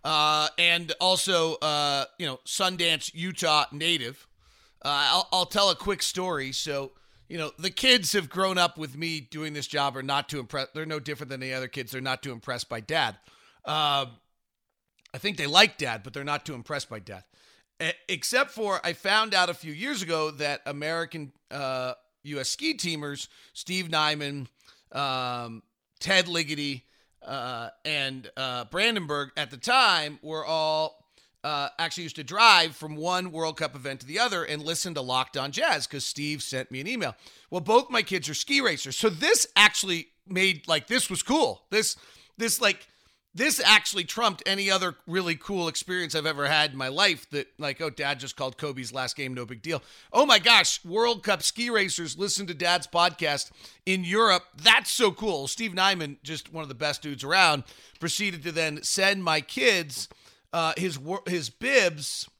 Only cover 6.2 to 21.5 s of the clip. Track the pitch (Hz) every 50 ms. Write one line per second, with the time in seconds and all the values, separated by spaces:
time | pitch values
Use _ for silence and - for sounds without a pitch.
6.2 | 185 185 170 143 135 131 127 - - 156 143 139 139 131 _ _ _ _ _ _
7.2 | _ _ 170 170 156 147 - - 165 190 - - 254 262 247 233 180 139 - 202
8.2 | 170 123 160 180 190 190 185 180 175 170 - 156 156 139 127 147 165 165 160 156
9.2 | 127 _ - 151 156 156 147 147 135 - - 147 143 139 127 135 131 139 139 143
10.2 | 139 - 147 143 120 110 - 139 135 - - 151 156 156 156 151 123 143 147 127
11.2 | 151 127 135 131 131 131 131 131 131 123 - 139 123 110 135 131 131 135 131 131
12.2 | - 139 123 113 - - 123 120 - _ 120 113 107 - 151 165 135 113 98 -
13.2 | _ - _ _ _ _ _ _ _ - 151 156 151 147 143 139 135 120 113 _
14.2 | _ _ _ _ _ _ _ _ _ _ _ _ _ _ _ _ _ _ - 135
15.2 | - 208 185 160 147 143 151 185 214 180 - - 151 123 113 107 98 131 107 139
16.2 | 139 147 147 147 - - 147 120 110 - 151 143 - _ 117 107 92 107 101 92
17.2 | _ _ _ _ _ _ _ _ _ _ _ _ 165 160 - - _ - 185 156
18.2 | - - 240 254 277 - - 220 220 202 190 - - 175 170 - - 196 202 214
19.2 | 220 220 208 185 180 175 170 - - 160 147 156 220 277 294 208 190 165 165 156
20.2 | 156 156 147 135 147 143 143 - _ 135 143 143 147 156 165 165 165 - - 160
21.2 | 147 131 _ _ _ _